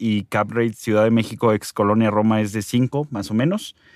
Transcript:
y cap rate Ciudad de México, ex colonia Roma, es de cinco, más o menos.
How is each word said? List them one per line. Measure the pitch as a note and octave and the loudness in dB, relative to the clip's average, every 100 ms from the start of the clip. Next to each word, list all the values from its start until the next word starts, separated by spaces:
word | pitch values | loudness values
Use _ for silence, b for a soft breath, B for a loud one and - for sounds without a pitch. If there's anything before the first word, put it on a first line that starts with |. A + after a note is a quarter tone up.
y | A2+ G#2+ | -2 -2
cap | G2 G#2+ G#2 | -2 -2 -2
rate | A#2 A#2 | 0 -2
Ciudad | G#2+ - G#2+ | -2 0 2
de | A2 | 4
México, | A#2 G#2+ A2 A#2 | 4 0 0 0
ex | G#2+ - | 0 -2
colonia | - G2+ A2 A2 | -2 2 2 2
Roma, | G#2 A2 A2 | 2 2 0
es | G#2+ | -2
de | G#2+ | -4
cinco, | G2+ B2 B2+ C#3 D3+ | -4 -2 0 -2 -6
más | G#2 F#2+ | -8 -4
o | G#2+ | -2
menos. | D3 G#3 - b b | 0 -2 -8 b b